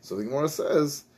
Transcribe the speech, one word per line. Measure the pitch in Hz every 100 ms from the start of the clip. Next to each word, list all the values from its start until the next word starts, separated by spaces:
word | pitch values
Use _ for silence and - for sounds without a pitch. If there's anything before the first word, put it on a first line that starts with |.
So | - 95
the |
Gemara | 110 135 156
says, | 151 - 160 147 - -